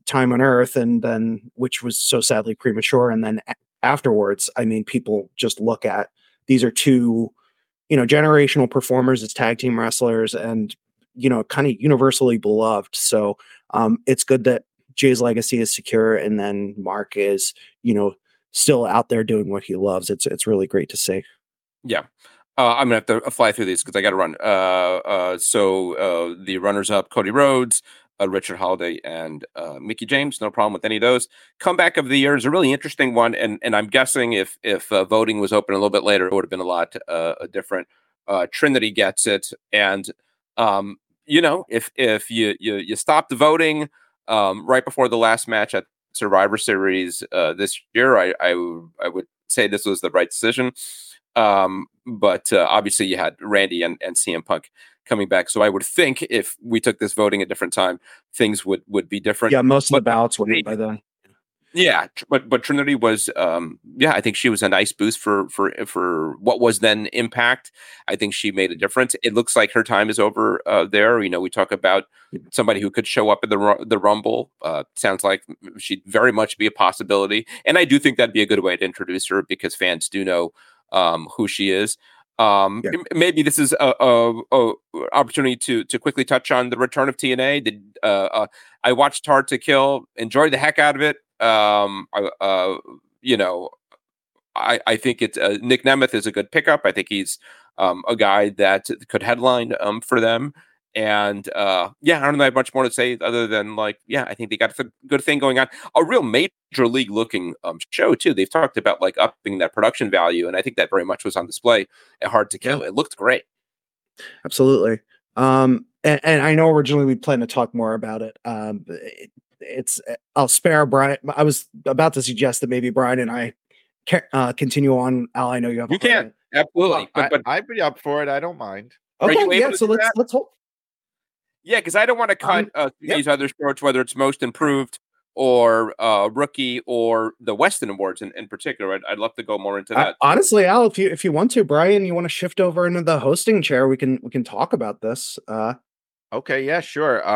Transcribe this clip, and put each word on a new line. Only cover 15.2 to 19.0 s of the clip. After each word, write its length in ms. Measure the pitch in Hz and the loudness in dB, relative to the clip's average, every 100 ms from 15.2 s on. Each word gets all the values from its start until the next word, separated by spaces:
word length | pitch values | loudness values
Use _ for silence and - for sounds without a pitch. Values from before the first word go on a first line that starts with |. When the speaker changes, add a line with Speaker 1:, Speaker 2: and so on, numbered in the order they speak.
Speaker 1:
legacy 380 | 120 110 - 120 | 2 0 -2 -2
is 160 | 110 - | -2 -4
secure, 400 | - 113 113 110 | -2 0 2 2
and 240 | 104 104 | 0 -2
then 340 | 101 101 101 101 | -2 -4 -6 -8
Mark 380 | 95 104 104 101 | -8 -6 -6 -2
is, 380 | 101 98 - - - _ | 0 0 -4 -8 -20 _
you 100 | 120 | 0
know, 220 | 104 101 - _ _ _ | 2 0 -4 _ _ _
still 320 | - - 127 110 | -2 2 2 2
out 240 | 113 | 0